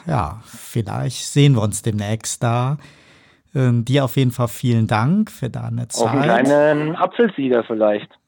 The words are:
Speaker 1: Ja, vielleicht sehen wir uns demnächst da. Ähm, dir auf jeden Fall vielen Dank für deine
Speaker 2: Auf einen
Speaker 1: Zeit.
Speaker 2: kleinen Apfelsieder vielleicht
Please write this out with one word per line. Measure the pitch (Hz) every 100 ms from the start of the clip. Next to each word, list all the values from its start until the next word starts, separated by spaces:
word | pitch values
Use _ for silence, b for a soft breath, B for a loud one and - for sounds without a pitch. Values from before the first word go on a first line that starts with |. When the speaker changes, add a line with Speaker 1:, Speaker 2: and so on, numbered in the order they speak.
| 170
Speaker 1:
Ja, | 135 76 110 -
vielleicht | - - 120 98 117 135 - -
sehen | 143 143
wir | 120
uns | 104 -
demnächst | 117 104 104 110 - -
da. | 120 120 127 147 b b b b b b _
Ähm, | 139 127 120 113
dir | 139 131
auf | -
jeden | 123
Fall | 120 117
vielen | - 123 117 110
Dank | 107 127 202 220
für | - 123
deine | 117 117 117 120
Speaker 2:
Auf | - 113
einen | 135
Speaker 1:
Zeit. | 139 117 139
Speaker 2:
kleinen | 147 151 147 151 170
Apfelsieder | 185 - 233 - 131 120
vielleicht | - 110 107 104 - _